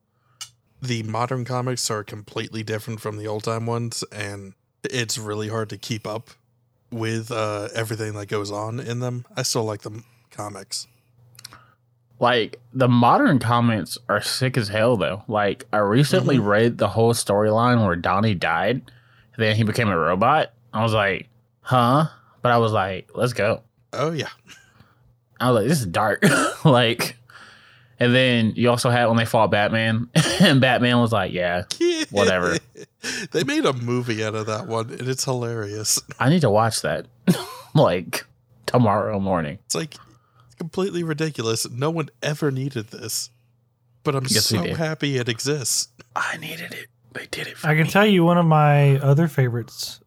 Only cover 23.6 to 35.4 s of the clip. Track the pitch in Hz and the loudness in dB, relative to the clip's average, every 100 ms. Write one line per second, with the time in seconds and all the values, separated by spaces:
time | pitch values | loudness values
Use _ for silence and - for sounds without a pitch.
23.6 | - _ _ 104 147 165 107 - - - | -8 _ _ -6 -4 -4 -8 -12 -20 -20
24.6 | _ _ _ _ _ _ _ - 123 120 | _ _ _ _ _ _ _ -2 2 4
25.6 | 107 160 107 101 107 104 196 - - - | 2 0 0 0 0 2 2 4 0 2
26.6 | 160 123 117 113 - - _ - - - | 4 6 4 0 -4 -10 _ -20 -20 -20
27.6 | - _ _ - 123 123 131 120 110 - | -20 _ _ 0 2 4 4 4 2 2
28.6 | 120 120 127 120 117 113 110 120 104 104 | 2 2 2 2 4 2 2 2 4 4
29.6 | 104 110 113 110 117 - - - 180 135 | 2 0 0 -2 0 0 2 4 6 6
30.6 | 127 117 123 120 117 110 90 87 87 90 | 4 4 4 2 2 0 -2 -2 -2 -2
31.6 | 87 - 339 330 311 101 98 92 87 165 | -4 -2 0 0 -2 0 2 2 0 -2
32.6 | - - 135 _ 247 254 202 262 254 302 | -6 -20 -20 _ -10 -8 -4 -2 -2 0
33.6 | 233 127 120 123 123 110 110 107 107 107 | 0 -2 -2 -4 -2 -4 -4 -4 -4 -6
34.6 | - 113 113 - 123 131 - 127 | -4 -6 -6 -8 -6 -6 -4 -4